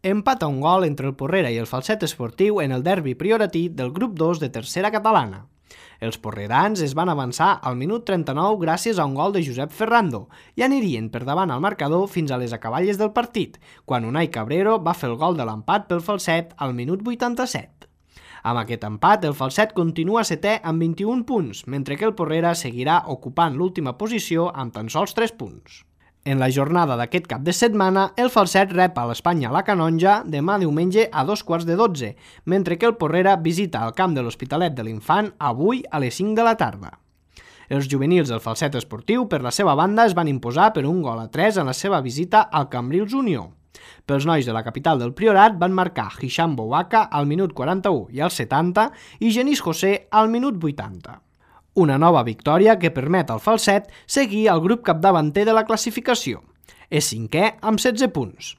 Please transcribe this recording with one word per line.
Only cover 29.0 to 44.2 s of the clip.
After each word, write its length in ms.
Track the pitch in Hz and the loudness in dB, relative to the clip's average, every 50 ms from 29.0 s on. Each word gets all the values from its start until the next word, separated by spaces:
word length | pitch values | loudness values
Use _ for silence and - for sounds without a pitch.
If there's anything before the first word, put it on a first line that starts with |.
| 120 117 | -4 -4
l'Espanya 400 | 117 - _ 170 175 160 131 113 | -6 -2 _ 0 0 0 0 0
La 140 | 131 170 - | 0 0 2
Canonja 540 | - 202 180 160 165 165 160 175 190 208 214 - | 2 2 2 2 2 2 4 4 4 4 4 2
demà 320 | - 156 139 147 180 202 202 | -4 -4 -2 0 0 0 2
diumenge 480 | 180 156 147 156 170 185 185 214 226 226 | 0 0 2 2 0 2 4 2 2 2
a 140 | - 147 135 | 0 -2 0
dos 140 | 165 208 202 - | 0 -2 -4 -2
quarts 220 | - 170 170 170 | -4 -4 -2 0
de 80 | 165 170 | -2 2
dotze, 380 | 185 233 226 175 139 120 104 - - - - - - _ | 2 2 2 2 -4 -8 -8 -10 -14 -20 -20 -20 -12 _
mentre 320 | 156 180 196 185 175 175 170 | 0 0 0 2 0 0 2
que 80 | 226 | 2
el 80 | 233 226 | 2 2
Porrera 400 | 233 170 147 156 180 185 196 196 | 2 -2 0 2 2 4 4 4
visita 460 | 180 160 165 170 175 208 170 - 110 113 | 4 2 -2 0 0 -2 -2 -2 -4 -4
el 80 | 113 - | -4 0
camp 180 | - 185 180 160 | 0 0 0 0
de 80 | 135 123 | -2 -4
l'Hospitalet 480 | 117 - - - 131 139 160 180 170 | -4 -6 -10 -8 -6 -2 0 0 -2
de 140 | 139 127 110 | -2 -4 -8
l'Infant 460 | 113 110 107 - - 160 202 214 202 - | -8 -10 -8 0 0 2 2 2 -2 -6
avui 440 | _ 147 139 117 127 156 208 254 254 - - | _ -4 -2 -2 0 0 0 0 -2 -6 -6
a 80 | - 151 | -4 -2
les 160 | 135 123 - | -2 -2 -2
cinc 220 | - 185 214 220 | -2 -2 0 2
de 80 | 220 233 | 2 4
la 80 | 226 226 | 2 4
tarda. 380 | - 165 113 - 98 90 - - _ _ _ _ _ _ _ _ - - - - - - | 2 -2 -4 -4 -10 -16 -18 -18 _ _ _ _ _ _ _ _ -20 -20 -20 -20 -20 -8
Els 220 | _ 139 143 139 135 | _ -4 -4 -2 -2
juvenils 400 | 143 135 135 151 180 180 151 131 | -2 0 2 4 4 4 2 2
del 80 | 117 110 | -2 -6
Falset 380 | - 113 113 - 160 143 143 123 | -4 -6 -4 -2 -4 -2 -2 -4
Esportiu, 460 | - - 113 110 - - 226 254 247 | -8 -8 -14 -10 -2 -2 0 0 0
per 140 | 196 170 139 127 | -2 -2 -2 -2
la 80 | 120 | -2
seva 240 | - - 208 170 139 | -2 2 2 2 4
banda, 300 | 143 170 190 208 220 233 | 4 2 2 4 4 4
es 80 | 214 180 | 4 4
van 160 | 175 170 151 | 2 0 0
imposar 400 | 139 127 - 117 120 156 190 220 | -2 -2 -4 -4 2 4 4 4
per 140 | 214 151 135 | 4 2 -2
un 160 | 143 175 185 160 | 0 -2 -2 -2
gol 160 | 127 117 113 | -4 -6 -6
a 80 | 113 | -10
tres 320 | 107 - 156 180 220 208 190 | -8 -2 2 2 2 2 2
en 80 | 151 | -2
la 80 | 131 127 | -2 -4
seva 240 | - - 196 196 156 | -4 -2 0 0 0
visita 460 | 131 127 120 143 175 175 - 214 - | -2 -2 -4 -4 -4 4 4 4 4
al 220 | - - 156 139 - | 4 0 -2 -2 -2
Cambrils 400 | - 123 120 127 147 185 214 202 254 | -4 -6 -4 -2 -2 -2 -2 0 -2
Unió. 360 | 269 269 220 160 117 87 80 - _ _ _ _ - - - - - _ | -2 0 0 -2 -2 -4 -12 -18 _ _ _ _ -20 -20 -20 -20 -16 _
Pels 160 | - 139 139 | -2 -2 0